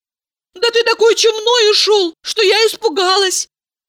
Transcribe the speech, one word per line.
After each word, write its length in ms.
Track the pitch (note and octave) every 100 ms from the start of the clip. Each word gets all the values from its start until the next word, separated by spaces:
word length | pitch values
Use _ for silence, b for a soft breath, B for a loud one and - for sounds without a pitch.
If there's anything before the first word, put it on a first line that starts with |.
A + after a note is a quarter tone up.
| _ _ _ _ _
«Да 160 | F#4 A#4
ты 140 | A#4
такой 320 | A#4 A4+ A4+ -
чумной 560 | A4+ A4 G#4+ B4 G#4+
ушел, 420 | G#4 F#4+ G#4 E4+ -
что 200 | - G#4+
я 140 | G#4 G#4 A4+
испугалась. 800 | - A4+ D#4 F4+ F#4+ F#4+ - - _ _ _